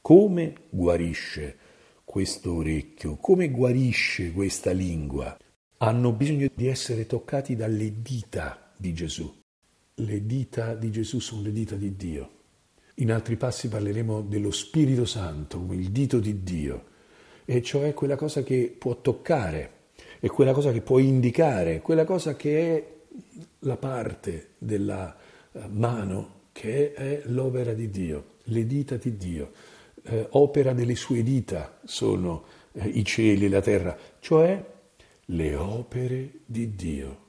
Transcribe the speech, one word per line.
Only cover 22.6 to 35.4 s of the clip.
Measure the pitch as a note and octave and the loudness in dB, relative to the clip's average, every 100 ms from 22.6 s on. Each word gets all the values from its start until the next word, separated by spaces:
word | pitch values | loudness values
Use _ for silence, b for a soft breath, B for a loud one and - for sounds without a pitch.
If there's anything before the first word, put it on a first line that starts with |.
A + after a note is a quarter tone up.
| E3+ D#3+ | 2 0
è | D3+ - - C4+ - - E3 _ | -2 -18 -20 -20 -18 -20 -20 _
la | C#3 A#2+ | -4 -4
parte | C3+ B2+ A2+ - - E2 - _ | -4 -4 -6 -6 -8 -8 -10 _
della, | A2+ G#2 G2+ G2 F#2 - B B B | -4 0 0 -2 -8 -12 B B B
eh, | - G#2 | -16 -8
mano | G#2 A#2 A#2+ G2 F#2+ - - _ | -2 0 0 -4 -4 -8 -14 _
che | - G#2+ B2 D3 | -12 -4 0 0
è | C#3+ C3+ D3 C#3+ | 0 -6 -6 -2
l'opera | B2 C3 B2+ A#2+ | -2 -2 -2 -2
di | A2 A2+ | -4 -4
Dio, | G2 F2+ D2 - _ | -4 -4 -6 -10 _
le | - A2+ A2+ | -4 -2 0
dita | C#3 C#3 B2 | -2 -2 -4
di | B2+ G#2+ | -4 -4
Dio. | F#2 E2 C#2 B B B B B | -6 -6 -8 B B B B B
Eh, | - A2+ A2 | -4 -4 2
opera | C#3 C#3+ D3 C3 | 6 6 6 2
delle | B2 A#2+ A#2+ | 2 0 -2
sue | - B2 | 0 0
dita | A2+ C3+ G#2+ F2+ D#2+ - | 2 0 0 -6 -8 -14
sono, | - - A2+ G2+ F2+ E2 B B B | -12 -4 0 0 -2 -6 B B B
eh, | - F#2+ | -8 -4
i | - | -2
cieli | G2+ - A2 G2 G2+ | 0 2 4 4 4
e | |
la | G2 | 4
terra, | F#2+ G2+ E2+ - B B | 4 2 2 -6 B B
cioè | - D#3 E3 G3 - - _ _ b b _ | 2 6 6 2 -6 -20 _ _ b b _
le | E2+ | -2